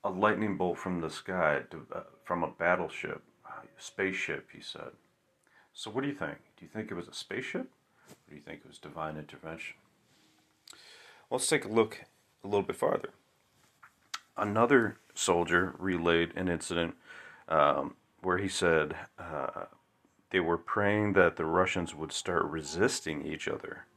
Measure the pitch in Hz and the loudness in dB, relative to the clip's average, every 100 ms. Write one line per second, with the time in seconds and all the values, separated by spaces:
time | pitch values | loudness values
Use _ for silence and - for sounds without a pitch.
0 | 101 92 107 98 107 95 92 85 95 90 | -4 2 2 4 0 0 -2 -2 -4 -2
1 | 80 - - 92 78 69 - 80 - - | -4 -6 -4 2 4 2 -2 -16 -12 -12
2 | - - - 87 80 - 85 90 85 - | -12 -20 -6 -2 -2 0 2 2 0 -6
3 | 78 - _ _ - - - - - - | -8 -10 _ _ -18 -18 -18 -20 -16 -4
4 | 95 92 - 71 - 73 - 78 73 - | -2 -2 -4 -6 -8 -18 -14 -12 -14 -16
5 | _ _ _ _ _ _ _ - - 110 | _ _ _ _ _ _ _ -14 -6 -4
6 | 139 143 76 - _ _ 80 110 107 90 | -4 -4 -6 -8 _ _ -12 -10 -6 -8
7 | 85 - - 107 131 269 262 _ _ _ | -8 -12 -8 -8 -4 -6 -8 _ _ _
8 | - - _ 76 76 80 78 76 76 78 | -20 -20 _ -20 -16 -18 -18 -18 -14 -8
9 | 78 78 73 - 80 80 - - _ _ | -6 -8 -12 -14 -12 -12 -12 -16 _ _
10 | _ _ _ _ _ _ - - - - | _ _ _ _ _ _ -20 -20 -20 -20
11 | - - _ 127 - 151 98 110 110 - | -20 -20 _ -2 2 0 2 4 4 0
12 | - _ _ _ 98 101 92 - 139 139 | -18 _ _ _ 0 0 0 0 0 0
13 | - _ _ _ _ _ _ _ - _ | -4 _ _ _ _ _ _ _ -20 _
14 | _ - _ - 104 107 120 135 110 - | _ -14 _ -4 0 2 6 6 4 -4
15 | _ - - 87 82 87 92 - 95 87 | _ -4 2 2 4 4 2 -2 -2 2
16 | 85 82 85 - 92 85 - 85 85 - | 4 4 2 -2 -2 -2 -2 -2 -2 -4
17 | - - - - - 80 71 69 71 - | -20 -20 -20 -20 0 4 6 4 -2 -10
18 | _ _ 90 90 98 - 87 80 76 - | _ _ 0 0 0 0 4 4 2 -4
19 | - - - 76 65 - - _ _ _ | -12 -16 -10 -6 -6 -8 -12 _ _ _
20 | _ _ _ 95 85 85 - - 101 104 | _ _ _ 0 2 0 0 2 2 4
21 | 104 95 87 - 80 85 90 92 85 76 | 4 6 6 4 2 4 2 0 -4 -6
22 | 78 - - 87 73 80 73 82 110 - | -8 -6 -2 0 0 -4 -6 0 0 0
23 | 82 76 76 78 - - - - - | -6 -6 -6 -6 -6 -6 -8 -14 -18